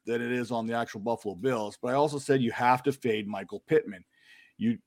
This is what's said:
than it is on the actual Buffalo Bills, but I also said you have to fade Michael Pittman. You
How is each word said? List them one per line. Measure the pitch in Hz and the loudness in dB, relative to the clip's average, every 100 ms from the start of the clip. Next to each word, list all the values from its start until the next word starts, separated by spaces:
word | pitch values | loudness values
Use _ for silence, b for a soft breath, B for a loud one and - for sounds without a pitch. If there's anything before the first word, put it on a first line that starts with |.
| - | -4
than | 117 | -2
it | 120 | 0
is | 123 113 | -2 -2
on | 120 113 | -2 -2
the | 117 | -2
actual | 117 113 | -4 -6
Buffalo | 104 113 104 90 | -4 -4 -4 -4
Bills, | 127 120 104 101 | 0 0 -2 -6
but | 123 | -2
I | 135 | 2
also | 147 143 | 2 0
said | - 131 | 2 2
you | 117 | 2
have | - 123 127 147 | 2 4 4 2
to | |
fade | 135 120 107 101 | -2 0 -2 -2
Michael | 101 95 104 - | -8 -8 -10 0
Pittman. | 156 - 95 - b b b b b | 2 2 -8 -18 b b b b b
You | 110 113 | -2 -2